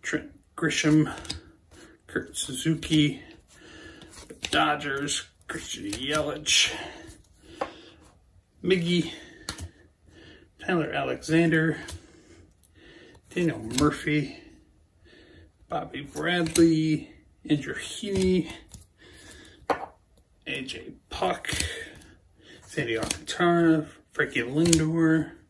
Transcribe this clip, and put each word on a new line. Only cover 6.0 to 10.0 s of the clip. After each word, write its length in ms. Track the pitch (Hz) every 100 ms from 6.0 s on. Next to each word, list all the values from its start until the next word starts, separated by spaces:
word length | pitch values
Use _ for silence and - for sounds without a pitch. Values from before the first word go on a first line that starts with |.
| 135 151 143 147 151 - - - - - - - _ _ - - - - - - - _ _ _ _ _
Miggy, 480 | 175 185 170 175 - - - - - - - - - _